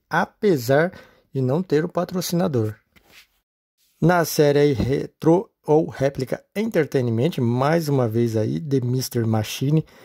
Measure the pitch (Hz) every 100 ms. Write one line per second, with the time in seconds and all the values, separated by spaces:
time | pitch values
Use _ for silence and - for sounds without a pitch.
0 | _ 135 - _ 208 147 113 139 175 -
1 | - _ _ 135 127 156 185 143 175 170
2 | 180 180 - 170 185 127 107 - _ _
3 | _ - _ _ _ _ _ _ _ _
4 | 160 175 160 - 147 143 147 123 120 147
5 | 147 _ 160 175 - _ - 151 170 -
6 | 135 - 127 - - 196 226 190 139 139
7 | 123 113 151 156 117 123 143 170 147 139
8 | 117 113 117 110 113 156 156 135 123 127
9 | 127 120 113 110 104 - 131 156 - -